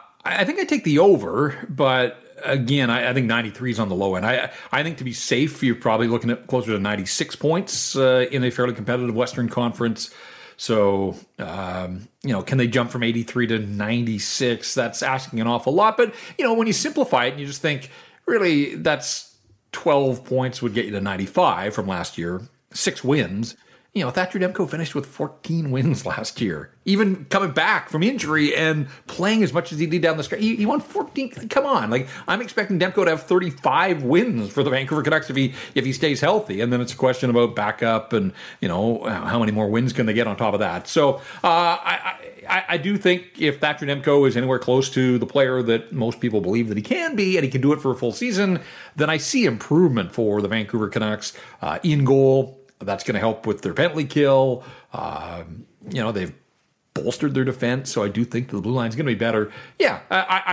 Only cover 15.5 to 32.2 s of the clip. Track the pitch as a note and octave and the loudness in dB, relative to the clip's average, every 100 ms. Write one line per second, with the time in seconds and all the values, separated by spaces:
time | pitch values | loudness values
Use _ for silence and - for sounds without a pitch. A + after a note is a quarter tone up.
15.5 | A#2+ - E3 G#3+ G#3+ A#3 - - - C4 | 0 0 2 2 4 0 -2 -14 -2 0
16.5 | A3+ A3+ - D4+ D4+ - B2+ B2 C#3+ C#3 | 2 2 0 -2 0 2 2 0 -2 -10
17.5 | C#3 D#3+ C#3 - - - _ - A#3 F3+ | -4 -4 -4 -6 -20 -20 _ -2 2 4
18.5 | D3 C#3+ D#3 D#3+ D3 - - - _ _ | 4 2 0 0 0 -2 -6 -8 _ _
19.5 | _ _ - E3+ C#3 C3+ B2+ - B2+ B2+ | _ _ -4 2 4 4 0 -2 -2 -2
20.5 | B2 A#2+ G#2 G#2 G2+ G2+ F#2+ F#2+ - D#3+ | -2 -2 -2 -2 -2 -4 -4 -2 2 2
21.5 | F2 G2+ A2 F#2+ F2+ E2 - E2+ F#2 A#2 | 2 -2 -4 -4 -4 -6 -6 -6 -6 -10
22.5 | _ _ - G3 - B2+ D3 F2+ G2 A#2 | _ _ -4 -4 -2 0 0 0 -4 -6
23.5 | - _ _ _ G#3 C3 D3+ F3+ G3 F#3 | -10 _ _ _ -4 -2 -2 -2 -2 -2
24.5 | G3+ D#3 D#3 E3 D3 C3+ - D3+ - - | -2 -4 -4 -4 -6 -8 -6 -8 -8 -6
25.5 | E3 D3 C3 C3 C3+ F#2 D#2 A2 - A2 | -4 -2 0 0 0 -2 -6 -6 -4 -4
26.5 | D2+ D#2 _ F3 G3 G#3 F#3+ - G3 F#3+ | -4 -10 _ 0 2 2 0 -2 0 0
27.5 | C#3+ F3 E3+ - D#3 G3+ C4+ D3 D#3 D3 | 0 2 0 0 0 0 0 0 2 2
28.5 | D3 D#3+ D3+ C#3 - - - F#3+ A3 F3 | 2 2 0 -2 -8 -14 -2 0 2 2
29.5 | D#3+ E3 D3+ D#3+ E3+ E3 D#3 - - A3 | 0 -4 -4 -2 2 2 0 -4 -2 -2
30.5 | A3+ G#3 D4 - G4+ - - B3+ - A3+ | 0 0 0 -2 -6 -6 -6 -8 -8 -2
31.5 | C#4 C#4 B3+ G#2+ B2 C3+ - | 0 2 0 2 -2 -2 -10